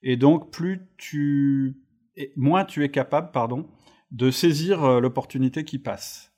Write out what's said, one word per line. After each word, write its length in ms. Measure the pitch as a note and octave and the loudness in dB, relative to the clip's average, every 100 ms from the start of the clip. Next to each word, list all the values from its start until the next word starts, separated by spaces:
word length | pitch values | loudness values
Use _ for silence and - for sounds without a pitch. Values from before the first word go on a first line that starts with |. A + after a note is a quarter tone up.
Et 140 | C3 B2 | -2 4
donc, 340 | C#3 E3 - | 6 4 0
plus 360 | - F3 F#3+ - _ | -8 -6 -6 -10 _
tu, 800 | - D3 D3 C#3+ C#3+ C#3 C3+ C3 _ _ _ - | -12 -4 0 2 2 0 -2 -6 _ _ _ -14
et 160 | C3+ - | -14 -2
moins 280 | C3+ F3+ | 2 2
tu 180 | F#3+ - | 0 -2
es 60 | C#3+ | -2
capable, 420 | C#3+ B2+ D3 E3+ | -2 0 -2 -2
pardon, 340 | C3 A#2 B2 E3 - _ _ _ | -4 -2 -4 -8 -16 _ _ _
de 200 | A#2+ B2+ | -2 0
saisir, 520 | C3 E3+ D3 E3 F#3+ | 2 2 2 0 2
euh, 180 | C#3+ B2 | 4 4
l'opportunité 640 | B2 B2 B2 C3+ C3 C#3+ | 2 -2 -6 -2 -2 -2
qui 140 | D3+ C3+ | -8 -8
passe. 540 | B2 G#2 - - - | -8 -10 -12 -18 -20